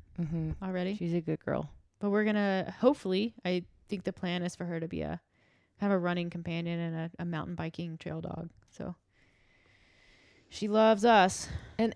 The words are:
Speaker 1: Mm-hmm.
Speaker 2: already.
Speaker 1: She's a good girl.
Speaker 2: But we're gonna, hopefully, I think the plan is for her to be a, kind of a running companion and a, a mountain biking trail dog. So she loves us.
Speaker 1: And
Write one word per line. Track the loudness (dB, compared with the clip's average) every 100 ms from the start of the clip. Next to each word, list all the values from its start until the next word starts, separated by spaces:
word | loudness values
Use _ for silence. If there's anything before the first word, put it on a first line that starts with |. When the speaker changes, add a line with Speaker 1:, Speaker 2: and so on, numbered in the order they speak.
| -10 -6
Speaker 1:
Mm-hmm. | -4 -2 -4 -4
Speaker 2:
already. | -4 -2 -2 -2
Speaker 1:
She's | -2
a | -2
good | -2 -4
girl. | -2 -4 -4 -12 _ -6
Speaker 2:
But | 0
we're | 2
gonna, | 2 2 2 0 -2 4
hopefully, | 4 4 0 0 -2 -4
I | -2 -2 -4 _ -8
think | -6
the | -6
plan | -4 -4 -2
is | -4 -6
for |
her | -6 -4
to | -6
be | -6
a, | -6 -6 _ _ _ _ _ -4
kind | 0
of | 2
a |
running | 2 0 -2
companion | -6 -6 -4 -2 -2
and | -2 -4
a, | -6 -6
a |
mountain | -6 -4 -6
biking | -6 -6 -6 -8 -8
trail | -8 -8
dog. | -6 -8 -10 -14 _
So | -12 -10 -10 _ _ _ _ _ _ _ _ _ _ _ -20 _ _ _
she | -6 2
loves | 6 6 8
us. | 8 8 8 4 -8 -10 -8 0
Speaker 1:
And | 0